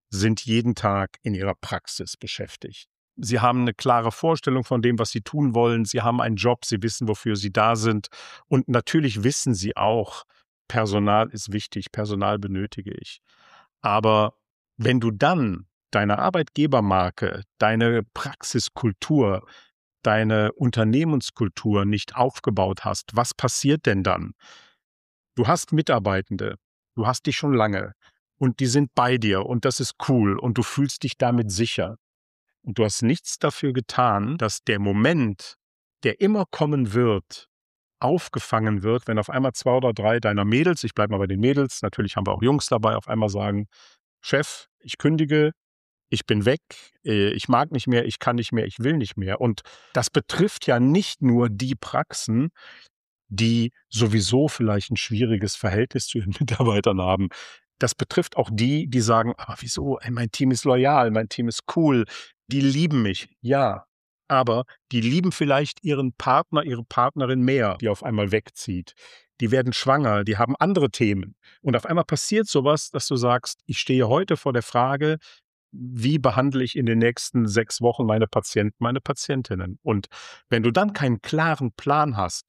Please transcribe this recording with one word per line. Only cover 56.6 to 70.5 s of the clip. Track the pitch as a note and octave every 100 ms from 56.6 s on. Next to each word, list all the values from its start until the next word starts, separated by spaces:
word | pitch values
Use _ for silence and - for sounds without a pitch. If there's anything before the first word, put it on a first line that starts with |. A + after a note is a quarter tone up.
| A#2+ G2+ G#2+ F#2+
haben. | F#2 F#2+ F#2+ - - - _ _
Das | B2
betrifft | - - - - -
auch | A2
die, | G#2+ B2 D3+ E3
die | B2
sagen, | A2 A2+ A2+ -
„Aber | - -
wieso? | A#2+ - C#3 C3
Ey, | B2
mein | A#2+ A#2
Team | - C3
ist | B2
loyal, | C#3 B2+ C3+ D3 A#2+
mein | A2 A2
Team | - A#2
ist | - -
cool, | E3+ D#3 B2+ G#2+ - - _ -
die | C#3
lieben | C#3 C#3 E3+ C#3
mich.“ | G#2 F#2 - _
Ja, | A#2+ C#3 A#2+ G2 - _ _ _ -
aber | C3+ A#2+ A#2 B2+ - _
die | B2
lieben | A2+ D#3+ F3+
vielleicht | - D3 C#3 D3 -
ihren | E3 C#3 B2+
Partner, | - - C#3 - D3+
ihre | C#3 A#2+
Partnerin | A#2 - B2+ D3 B2+ C3
mehr, | B2+ C3+ G#2+ F#2
die | A2
auf | G2
einmal | - G#2+ G2+
wegzieht. | G#2+ - - - F2+ - _ - - _ -
Die | A2+
werden | C3 B2
schwanger, | - C3+ C#3 B2+ G#2
die | G#2 G2+
haben | A#2+